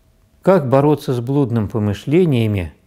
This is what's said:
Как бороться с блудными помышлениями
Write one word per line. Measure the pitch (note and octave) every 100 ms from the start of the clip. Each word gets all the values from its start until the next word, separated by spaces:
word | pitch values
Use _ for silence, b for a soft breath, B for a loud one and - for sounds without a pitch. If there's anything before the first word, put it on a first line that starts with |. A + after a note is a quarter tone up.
| _ _ _ _
Как | - F#3+ C3
бороться | C3+ D3 C#3+ -
с | B2
блудными | A#2+ C#3 C3 A#2 G2+
помышлениями | A2 G#2 G2+ - D#3 F3+ B2+ A2 G#2 E2 -